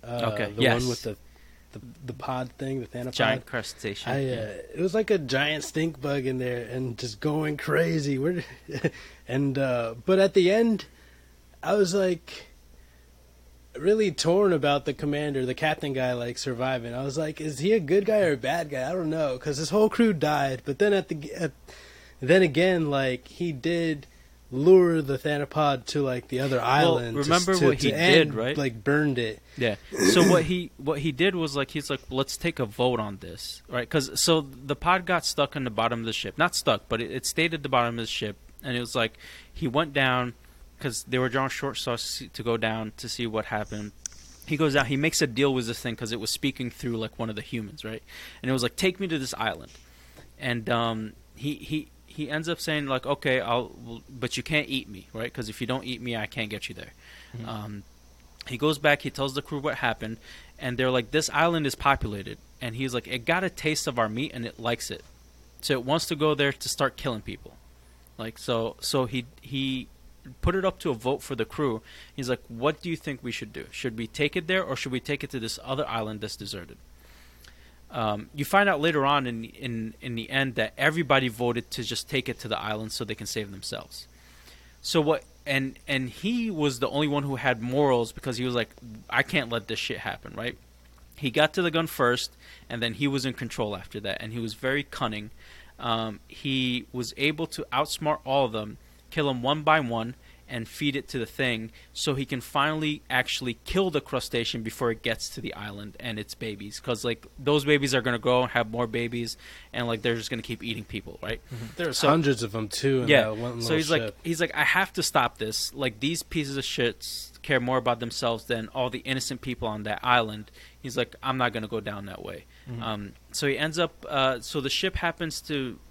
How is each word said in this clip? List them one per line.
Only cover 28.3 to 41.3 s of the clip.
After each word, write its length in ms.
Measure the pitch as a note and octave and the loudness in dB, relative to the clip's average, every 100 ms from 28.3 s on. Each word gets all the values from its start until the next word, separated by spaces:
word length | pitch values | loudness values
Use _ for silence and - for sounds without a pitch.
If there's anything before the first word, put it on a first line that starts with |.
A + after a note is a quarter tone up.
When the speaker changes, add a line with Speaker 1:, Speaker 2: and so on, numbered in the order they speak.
Speaker 2:
did, 20 | B2 | 2
right? 200 | A#2+ D3 | 0 0
Speaker 1:
like, 260 | C#3 A2+ | -2 0
burned 340 | A#2+ D3 D3+ B2 | 2 4 4 2
it. 240 | A2+ G#2+ - - | -2 -4 -12 -2
Speaker 2:
Yeah. 180 | A#2+ G#2 - - F#2 | 0 0 -6 2 6
So 100 | A2 F#3 | 8 8
what 140 | F3+ D#3+ | 8 6
he, 260 | F3+ F3 - | -2 -4 -6
what 220 | C#3 C#3+ | -4 -2
he 120 | D#3 | -2
did 240 | C3 F#3 F#3 | 2 2 2
was, 200 | D#3+ C#3+ | -2 -2
like, 140 | C3+ | -2
he's 180 | D#3 C#3 | -4 -4
like, 120 | C3+ - | -6 -2
"Let's 280 | C3 C3+ - | -2 -2 0
take 220 | E3+ - | -4 -2
a 60 | A#2 | -4
vote 360 | G#2+ B2+ A#2+ | 2 2 2
on 160 | G#2+ F#2+ | -2 -6
this," 440 | F2+ E2+ - - - | -12 -12 -12 -14 -6
right? 220 | B2 A#2 | -6 0
'Cause, 280 | D#3+ C3+ - | 0 0 0
so 180 | - D#3+ | 4 4
the 340 | C#3 C3 C3+ C#3 | 2 -12 -6 -2
pod 300 | E3 F#3 F3 | 2 2 2
got 200 | F3+ - | 0 0
stuck 320 | - C#3+ D3 | 0 0 0
in 80 | B2+ | -4
the 40 | |
bottom 300 | G#2+ A2+ A#2 | 0 0 0
of 40 | A2+ | -4
the 80 | |
ship, 240 | G#2+ G2+ - | -4 -6 0
not 180 | E3+ - | 0 2
stuck, 320 | - A2 - | 2 0 0
but 140 | A2+ | -4
it, 100 | A2 | -2
it 140 | A#2+ - | -4 -4
stayed 280 | - E3 | 0 0
at 80 | D#3 | 0
the 60 | C#3 | 2
bottom 300 | C3 A#2+ A#2 | 2 2 -2
of 40 | |
the 60 | A2 | -6
ship, 280 | - G#2 G2+ - - | -4 -6 -8 -16 -14
and 140 | C#3 B2 | -6 -4
it 20 | |
was 160 | A#2+ B2+ | -2 0
like 220 | A2+ - - - - | 0 -2 -20 -20 -16
he 140 | - D3 | -6 -2
went 240 | B2+ D#3+ | 0 0
down 400 | C#3 C3 B2+ B2 - - - - - | 2 4 4 0 -6 -20 -20 -20 -8
'cause 260 | C#3 A2+ - | -6 -6 -2
they 100 | B2+ | 0
were 120 | |
drawing 200 | B2+ | 2